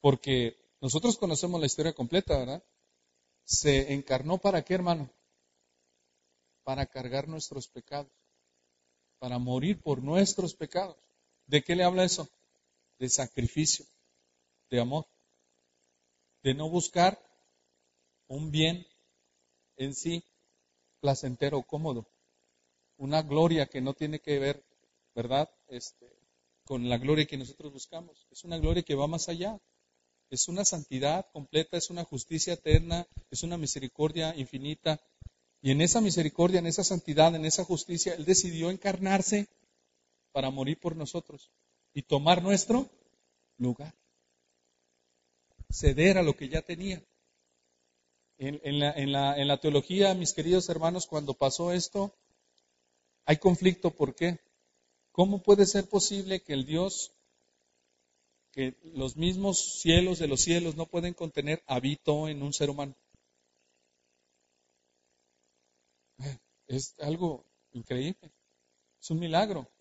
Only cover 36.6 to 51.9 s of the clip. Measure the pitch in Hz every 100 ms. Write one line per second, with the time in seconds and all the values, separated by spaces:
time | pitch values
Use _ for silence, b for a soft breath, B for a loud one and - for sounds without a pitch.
36.6 | 170 160 185 180 - 147 160 165 156 -
37.6 | 180 170 - 170 - 170 185 185 180 165
38.6 | 165 185 202 185 190 196 190 208 202 _
39.6 | _ _ _ _ _ _ _ 139 135 135
40.6 | 135 156 175 160 147 - - 143 - _
41.6 | _ _ _ - - 143 147 180 180 196
42.6 | - 233 269 _ _ _ _ _ _ _
43.6 | 123 120 151 - _ _ _ _ _ _
44.6 | _ _ _ _ _ _ _ _ _ _
45.6 | - - 147 135 175 185 165 - 139 160
46.6 | - 170 190 185 _ _ _ _ _ _
47.6 | _ _ _ _ _ _ _ _ 135 147
48.6 | 143 143 143 147 139 139 139 143 139 143
49.6 | 156 143 - 185 196 190 165 - 160 185
50.6 | 175 165 165 180 - 156 143 131 135 -
51.6 | 170 180 170